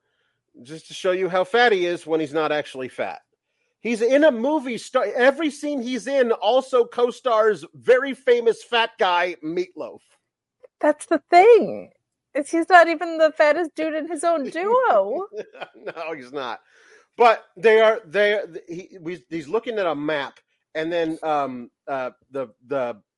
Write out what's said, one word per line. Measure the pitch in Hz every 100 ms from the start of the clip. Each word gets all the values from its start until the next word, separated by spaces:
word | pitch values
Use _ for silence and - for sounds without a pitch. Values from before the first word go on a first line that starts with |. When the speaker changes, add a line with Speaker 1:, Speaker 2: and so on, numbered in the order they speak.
| _ _ _ _ _ -
Speaker 1:
Just | 120 156 -
to |
show | - 190
you | 185 185
how | 185
fat | 180 233 247
he | 196 175
is | 175
when | 156 160
he's | 151
not | 156 151
actually | 151 143 131 127
fat. | - 104 80 _ _ _ _ _ _
He's | 214 233
in | 233 269
a | 311
movie | 233 254 311 254 220
star-, | - 254 202
every | 254 254 269 320
scene | - 294 285
he's | 233 254 196
in | 277 240
also | 226 196 254 254 254
co-stars | 240 - 247 - 254 220 220 180 151
very | 143 123 254 277
famous | 262 - 240 226 220
fat | - 233 226 -
guy, | 196 175 180 156
Meat | 151 175 185 156
Loaf. | 120 - _ _ _ _ _ _ - _
Speaker 2:
That's | 302 302 -
the | 311 -
thing. | 349 415 453 214 202 180 _ _ _ _
It's, | 269 285
he's | 330 330
not | 370 330
even | 320 349 320
the | 311
fattest | - 302 302 320
dude | - 320
in | 311 311
his | 330
own | 339 330 247
duo. | 320 392 494 480 220 196 285 403
Speaker 1:
<laughs> | 294 - - - -
No, | 196 165 160
he's | 160 123
not. | 143 127 107 _ _ _ _ _ -
But | 233 214 - -
they | 208 220
are, | 220 220 160
they, | 175 208 208 - 160 -
he, | 170 190 190
we, | 165 180 _
he's | 165 139
looking | 208 247 214
at | 180
a |
map, | 143 147 151 127 - _ _ _
and | 160 160
then, | 170 165 160
um, | 156 147 135 127 120 _ -
uh, | 135 127 - _
the, | 135 120 _ 123
the | 139 123 107 _